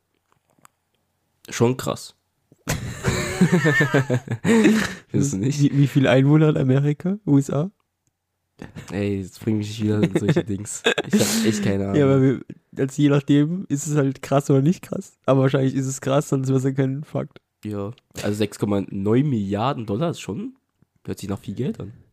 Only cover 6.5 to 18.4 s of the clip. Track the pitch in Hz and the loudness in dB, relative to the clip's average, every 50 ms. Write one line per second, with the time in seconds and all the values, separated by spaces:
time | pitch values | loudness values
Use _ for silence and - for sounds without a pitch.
6.5 | 151 156 147 131 131 139 143 147 147 - - 180 196 208 - - 143 139 139 - | 2 2 2 2 2 2 2 0 -2 -2 -4 -4 -6 -4 0 2 2 2 2 2
7.5 | - 135 160 196 - _ _ _ _ _ _ _ _ _ _ _ _ _ _ _ | -2 -4 -4 -4 -8 _ _ _ _ _ _ _ _ _ _ _ _ _ _ _
8.5 | _ _ - - - - - - - 98 101 101 101 98 95 90 - - - 117 | _ _ -20 -18 -18 -18 -16 -10 -6 -6 -4 -4 -4 -4 -6 -10 -14 -6 -4 -2
9.5 | 110 107 104 104 107 113 107 107 107 104 104 - - 160 107 101 143 180 - - | -2 -2 -2 -4 -6 -4 -2 0 2 2 0 0 0 0 0 2 0 0 0 -2
10.5 | 101 95 104 - - - - 226 - - - - 135 214 226 208 214 226 220 - | -4 -6 -8 -10 -12 -4 -2 -2 -2 -2 -2 0 2 2 2 2 0 0 0 0
11.5 | 214 208 202 - 98 - 98 98 98 151 143 135 139 135 131 135 123 - - - | 0 0 0 0 0 0 0 0 2 4 4 6 6 6 6 4 4 0 -4 -10
12.5 | - - _ _ - - 135 135 - - 147 143 143 147 - - 143 143 147 156 | -18 -20 _ _ -4 -4 -4 -2 0 2 2 4 4 2 4 4 4 4 4 2
13.5 | 175 185 - - 143 143 - 147 147 151 135 135 131 - - - 139 143 - - | 0 -4 -4 -4 -6 -4 -4 -2 0 0 0 0 -2 -4 -4 -2 0 0 2 4
14.5 | 139 135 135 156 190 - - - - - - - _ _ _ - 135 135 131 135 | 4 4 4 4 2 0 -4 -8 -8 -8 -8 -10 _ _ _ 2 4 4 4 4
15.5 | 135 139 135 131 131 135 135 131 131 - - 135 135 143 151 - 143 135 131 131 | 2 2 0 0 0 -2 -2 -4 -6 -6 -4 -2 0 0 0 0 -2 -2 0 0
16.5 | 135 131 127 139 135 139 135 131 135 143 151 - - 139 135 139 _ - - _ | 0 0 0 0 0 0 -2 -2 -2 -6 -8 -8 -8 -8 -8 -8 _ -20 -20 _
17.5 | _ _ - 104 104 101 98 101 120 - _ _ - - - 104 104 104 | _ _ -12 -8 -8 -6 -6 -8 -10 -12 _ _ -14 -8 -6 -4 -2 -2